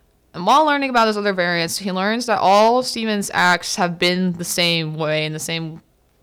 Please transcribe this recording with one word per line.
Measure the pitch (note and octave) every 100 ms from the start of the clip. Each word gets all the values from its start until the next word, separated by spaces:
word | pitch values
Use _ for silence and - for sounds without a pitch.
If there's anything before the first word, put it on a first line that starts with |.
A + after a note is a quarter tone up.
| _ _ _
And | E3 F#3
while | C#4 D#4
learning | C#4+ C4+
about | A#3+ A3
his | G#3
other | G3+
variants, | F#3 F3 E3+ E3+ -
he | F#3+
learns | F#3 G3 A#3 B3
that | G3+
all | F#3 G3+ A3 B3
Steven's | B3+ A#3 A3 G#3 G3
acts | - F3+ F3 - -
have | F3 E3+
been | F3+ F3+ F#3
the | E3+
same | F3 - F3 E3+ D#3 D#3
way, | D3+ D#3 D#3
in |
the | D#3
same, | - E3 D#3+ D#3 _ _ _ _